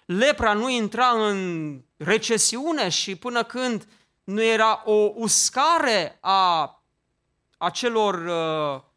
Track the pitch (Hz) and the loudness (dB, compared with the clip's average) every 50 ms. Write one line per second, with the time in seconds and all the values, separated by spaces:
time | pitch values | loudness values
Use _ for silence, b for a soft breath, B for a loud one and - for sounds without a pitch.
0 | B - 175 196 240 294 277 269 233 220 208 208 233 262 254 240 214 196 - 214 | B -6 0 2 2 2 2 2 2 2 2 2 0 0 0 -2 -2 -2 0 0
1 | 254 247 240 226 214 208 202 196 185 180 170 160 156 151 143 131 - _ _ - | 2 2 2 2 2 0 0 -2 -4 -4 -4 -6 -6 -8 -10 -12 -16 _ _ -8
2 | 151 160 208 220 214 - 233 208 - - 226 247 285 339 330 294 226 180 - - | -2 0 0 0 2 0 0 0 0 0 -2 -2 -4 -4 -2 -2 -2 -2 -2 -2
3 | - - 196 - - 247 240 240 226 233 - 247 254 254 233 196 - b b b | -4 -6 -8 -8 -8 -4 -2 -2 -4 -4 -4 -4 -2 -2 -2 -4 -6 b b b
4 | b b b _ _ - 196 214 226 226 226 214 220 220 214 - - 220 214 214 | b b b _ _ -6 -4 0 2 2 2 4 4 2 2 0 0 2 2 4
5 | 208 208 214 233 226 202 - - - - - 254 277 320 339 330 302 254 220 190 | 2 2 0 -2 -2 0 0 0 0 0 0 2 2 2 2 2 2 2 2 0
6 | 165 - - _ - 185 196 190 185 180 170 160 147 135 - _ _ _ _ _ | 0 -4 -8 _ -4 -2 0 2 2 2 2 0 0 -4 -6 _ _ _ _ _
7 | _ _ _ _ _ _ _ _ _ _ _ _ 160 175 175 - 247 240 233 220 | _ _ _ _ _ _ _ _ _ _ _ _ -4 -4 -4 -2 -2 0 0 2
8 | 214 202 185 175 165 175 175 165 160 160 156 156 151 147 139 131 - _ _ | 2 2 0 -2 -4 -4 -2 -2 -2 -2 -2 -2 -2 -4 -4 -8 -12 _ _